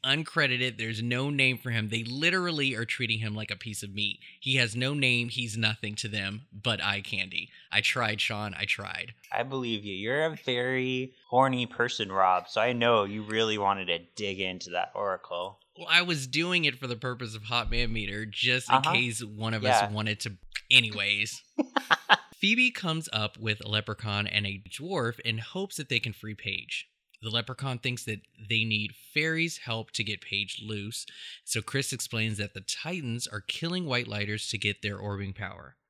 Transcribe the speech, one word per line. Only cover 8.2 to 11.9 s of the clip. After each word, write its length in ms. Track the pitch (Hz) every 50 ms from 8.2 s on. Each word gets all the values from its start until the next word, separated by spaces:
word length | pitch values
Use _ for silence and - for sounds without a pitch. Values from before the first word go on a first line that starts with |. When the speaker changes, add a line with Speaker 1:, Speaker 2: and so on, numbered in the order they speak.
Speaker 1:
Sean. 340 | - - 110 104 107 104 92
I 100 | - 104
tried. 500 | - - - 101 - - - - - - _ - -
Speaker 2:
I 100 | - -
believe 420 | 135 135 135 135 123 117 113 104 104
you. 100 | 104 95
You're 320 | 92 104 113 131 147 156
a 100 | 165 156
very 760 | - - 135 123 123 123 127 131 127 127 127 127 127 131 131 - _ _ -
horny 380 | 123 127 135 135 131 123 120
person, 460 | - - - 117 123